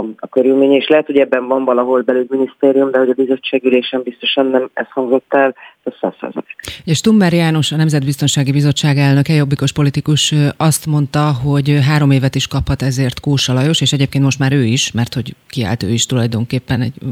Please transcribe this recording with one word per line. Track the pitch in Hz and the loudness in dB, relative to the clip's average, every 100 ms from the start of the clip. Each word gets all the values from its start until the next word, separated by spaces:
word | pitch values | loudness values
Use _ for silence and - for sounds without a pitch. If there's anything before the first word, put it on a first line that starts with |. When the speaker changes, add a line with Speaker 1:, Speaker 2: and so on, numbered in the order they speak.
| 110 107 | 0 -6
Speaker 1:
a | - | -4
körülménye, | 131 127 135 139 139 | 0 2 4 4 2
és | 120 | 2
lehet, | 151 151 | 0 2
hogy | 139 | 0
ebben | 131 127 127 | 2 0 -2
van | 131 131 | -2 0
valahol | 123 123 127 | 0 2 0
belügyminisztérium, | 123 127 123 135 127 - 139 135 139 | 0 0 0 -2 -4 0 2 2 2
de | 131 | 2
hogy | 127 | 2
a | |
bizottságülésen | 123 127 131 - 135 127 123 123 131 | 0 0 -2 -2 -2 2 0 0 -6
biztosan | 120 120 - - 135 | -6 -8 -4 -2 0
nem | 131 127 | 0 -2
ez | - 123 | -6 -8
hangzott | - 127 131 - | -6 -2 -2 0
el, | 139 135 - - _ | 0 0 -2 -14 _
ez | - - | -12 -8
száz | - - | -8 -8
százalék. | - - - - - - - | -10 -12 -14 -14 -16 -12 -4
Speaker 2:
És | 156 | -2
Tumber | 220 220 180 | 2 4 4
János, | 170 165 156 135 | 2 2 0 0
a | 151 | 0
Nemzetbiztonsági | 160 147 135 143 143 - 135 | 0 2 0 0 0 0 0
Bizottság | 143 143 135 151 143 | 2 2 2 0 2
elnöke, | 139 139 139 | 2 2 2
jobbikos | 156 143 139 139 | 0 0 0 -2
politikus, | - 143 143 151 147 - | 0 0 0 0 0 0
ö, | 151 143 - | 0 0 0
azt | 160 143 160 | 0 0 -2
mondta, | 147 139 151 151 131 | -2 0 0 0 0
hogy, | 143 143 139 | 0 0 2
ö, | 147 | 2
három | 135 151 143 | 2 2 4
évet | 135 131 139 | 2 2 -2
is | - | -4
kaphat | 135 - 135 | -4 -4 -2
ezért | 131 127 131 - | -2 -2 -2 -4
Kósa | - 139 - | -2 -2 0
Lajos, | 127 143 165 | 0 0 0
és | 135 | 0
egyébként | 139 139 139 | 0 0 0
most | 139 131 | 0 0
már | 135 | 0
ő | 143 | 2
is, | 113 131 - | 2 0 -2
mert | 110 117 | -4 -4
hogy | 117 110 - _ | -4 -8 -12 _
kiállt | - 101 113 | -6 -4 -4
ő | 95 | -2
is | 117 - | -2 0
tulajdonképpen | 127 117 110 - 127 - 120 | 0 0 -2 -4 -4 -4 -4
egy, | 123 - 131 | -4 -6 -10